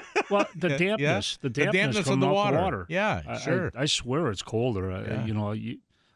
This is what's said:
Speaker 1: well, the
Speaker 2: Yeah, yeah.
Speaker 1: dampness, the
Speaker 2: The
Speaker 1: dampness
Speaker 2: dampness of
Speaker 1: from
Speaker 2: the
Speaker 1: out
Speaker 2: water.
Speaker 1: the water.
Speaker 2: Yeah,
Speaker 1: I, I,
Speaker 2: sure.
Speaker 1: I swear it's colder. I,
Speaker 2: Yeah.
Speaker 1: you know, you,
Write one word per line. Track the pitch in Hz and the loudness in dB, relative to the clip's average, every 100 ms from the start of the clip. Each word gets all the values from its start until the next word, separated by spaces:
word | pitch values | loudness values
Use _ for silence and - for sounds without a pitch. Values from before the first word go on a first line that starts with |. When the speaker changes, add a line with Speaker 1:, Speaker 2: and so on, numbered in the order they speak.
| - - - | 0 -2 0
Speaker 1:
well, | 202 302 | 2 0
the | 175 175 | -2 -2
Speaker 2:
Yeah, | |
yeah. | 143 | 2
Speaker 1:
dampness, | 180 214 147 180 - - | 0 2 2 0 -2 -4
the | 139 | -4
Speaker 2:
The | 117 | 0
Speaker 1:
dampness | 165 185 | 2 4
Speaker 2:
dampness | 214 214 | 2 2
of | 190 | 2
Speaker 1:
from | - | 2
Speaker 2:
the | 131 | 4
Speaker 1:
out | |
Speaker 2:
water. | 147 - 160 | 4 4 2
Speaker 1:
the | |
water. | 190 117 90 | 2 -2 -2
Speaker 2:
Yeah, | 170 214 120 76 | 0 0 0 -4
Speaker 1:
I, | |
I, | 113 | -6
Speaker 2:
sure. | 131 175 160 | 0 0 0
Speaker 1:
I | 117 147 | -2 0
swear | - 123 135 165 | 0 0 0 0
it's | 98 | -2
colder. | - 110 127 101 92 | -2 0 0 0 -2
I, | 92 | -4
Speaker 2:
Yeah. | 107 - | -4 -4
Speaker 1:
you | 110 | -2
know, | 107 104 | 0 -2
you, | 110 110 - - _ _ | -2 -6 -10 -14 _ _